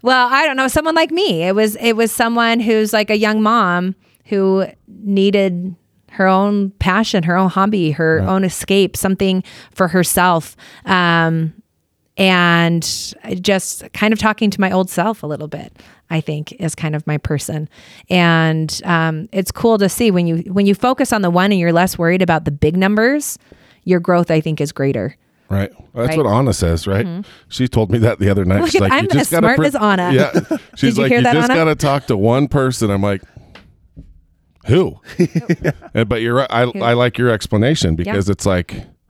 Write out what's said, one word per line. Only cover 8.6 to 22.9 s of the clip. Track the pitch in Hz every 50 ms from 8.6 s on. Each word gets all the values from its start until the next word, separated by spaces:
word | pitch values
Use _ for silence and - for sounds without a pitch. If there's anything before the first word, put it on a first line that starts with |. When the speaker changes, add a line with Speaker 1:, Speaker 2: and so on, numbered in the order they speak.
| - - 190 196 196 180 -
Speaker 1:
something | - - 196 190 185 196 190 185 185 - - - - - -
for | _ - 190
herself. | 165 165 185 175 - - 180 180 180 175 165 156 - - _ - - - - _
Um, | - 185 185 180 175 170 165 165 165 165 160 160 160 160 - _ _ _ _ _ _ _ _ _ _ _
and | - 196 190 185 180 175 175 175 170 170 170 170 170 156 - - - - - - - - 233 190 180
just | 180 208 196 185 - - - - - - -
kind | - 214 214 220
of | 208
talking | - 220 214 - 226 202
to | 196 -
my | 196 185
old | 185 185 190 180
self | - - 175 214 220 - -
a |
little | 151 151 - 151
bit, | 147 - - - - _ _ - - - _ _ _
I | 165 160
think, | 151 - 151 147 151 - - -
is | 185 160 -
kind | - - 156 156
of | 151 156
my | - 151
person. | 147 _ - 156 139 - - 160 151 151 - _ - - - - - - _
And, | 190 180 175 170 165 165 160 160 160 160 160 156 - - -
um, | - 175 165 160 160 160 156 175 -
it's | - 190 185 -
cool | - - - 226 226 208
to | 202 185
see | - - 240 226
when | 185 180 175
you, | 170 165 165 - - 185
when | 196 202
you | 196 202
focus | - - 247 262 - 269 -
on | 240 214 196
the | 175
one | 170 175 185 202
and | 208 185
you're | 170 170 165
less | 170 180 185 -
worried | - 170 165 180 185
about | 190 170 165 156 156
the | 147
big | 143 147 - 151 165
numbers, | 185 190 190